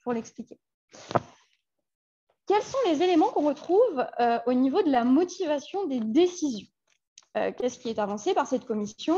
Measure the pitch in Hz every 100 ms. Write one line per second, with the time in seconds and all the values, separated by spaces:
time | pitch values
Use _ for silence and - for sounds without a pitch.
0 | - 233 220 - - - _ _ _ -
1 | - - - - _ _ _ _ _ _
2 | _ _ _ _ - 403 - 539 453 285
3 | 370 339 381 - 294 269 - 370 494 277
4 | 220 - 240 233 240 254 262 320 359 254
5 | 240 269 359 - 330 294 - 381 370 254
6 | 220 233 359 359 302 214 - _ _ _
7 | _ _ _ - - - 247 247 233 220
8 | 208 208 349 381 269 254 - 214 208 -
9 | -